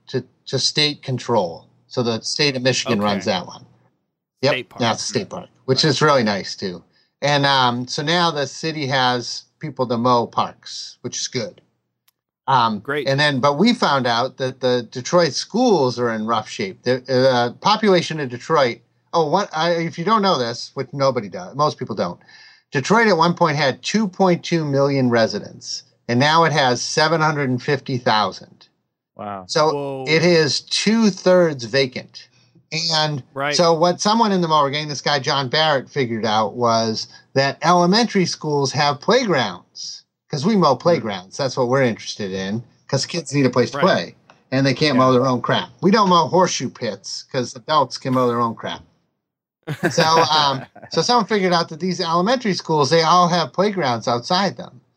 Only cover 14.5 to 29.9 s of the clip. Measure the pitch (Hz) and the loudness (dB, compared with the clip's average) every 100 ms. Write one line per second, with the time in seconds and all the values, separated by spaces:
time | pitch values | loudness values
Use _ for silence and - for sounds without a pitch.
14.5 | 135 127 123 110 131 123 175 165 - - | -2 0 0 -2 -10 0 2 2 0 -4
15.5 | 220 254 180 127 120 120 110 110 113 107 | 0 4 4 2 0 -2 -2 -2 -2 -4
16.5 | - 98 90 120 127 131 127 131 123 120 | -6 -8 -6 -2 -2 0 2 4 4 0
17.5 | 123 196 214 214 180 - 160 135 120 - | 0 0 2 4 2 2 -6 -6 -8 -2
18.5 | 160 127 113 _ _ _ 170 156 185 202 | 2 2 0 _ _ _ 0 2 0 0
19.5 | 156 165 170 165 156 170 220 196 151 120 | -2 -2 -2 -4 -4 0 2 2 0 -2
20.5 | 120 - - 131 143 135 120 101 95 90 | -6 -10 -10 -8 -2 0 0 -4 -10 -10
21.5 | 135 151 151 127 104 90 87 _ - - | -2 -2 -2 -8 -6 -6 -6 _ -20 -20
22.5 | _ _ 175 131 220 220 170 170 - 170 | _ _ -4 2 4 4 4 4 2 0
23.5 | 147 139 - - 214 208 - 190 170 - | 2 -2 -2 -2 -2 -2 0 2 2 0
24.5 | 170 151 139 139 139 123 117 110 101 - | -2 0 0 2 2 2 2 2 -2 -10
25.5 | - - - - _ - 120 147 165 160 | -16 -14 -14 -14 _ -4 0 2 4 2
26.5 | 151 127 120 - - 156 165 156 147 135 | 2 0 0 -4 0 0 2 0 0 -2
27.5 | 123 - 139 - 127 123 107 98 - - | -4 -2 -4 -2 -4 0 0 0 -6 -18
28.5 | _ _ _ _ _ _ - 104 98 92 | _ _ _ _ _ _ -14 -12 -10 -4
29.5 | - 156 143 139 | 0 0 0 -6